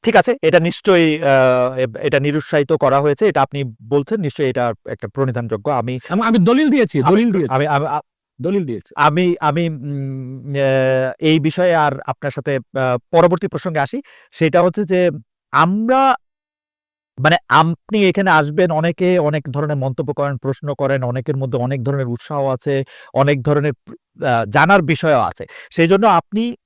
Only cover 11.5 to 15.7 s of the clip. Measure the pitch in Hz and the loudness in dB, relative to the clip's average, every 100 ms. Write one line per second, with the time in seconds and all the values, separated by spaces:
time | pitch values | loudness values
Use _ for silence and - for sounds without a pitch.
11.5 | 170 180 165 147 135 - - 143 - 139 | 0 2 2 0 -2 -8 -8 -8 -8 -6
12.5 | 135 - 135 127 123 _ 165 175 175 202 | -6 -6 -4 -2 -2 _ 2 4 2 -4
13.5 | 151 185 156 139 269 - - _ - 160 | -6 -6 -4 -4 -6 -12 -20 _ -2 2
14.5 | 175 180 190 190 185 175 143 _ _ _ | 4 2 0 -2 2 0 -2 _ _ _
15.5 | 135 165 | 0 2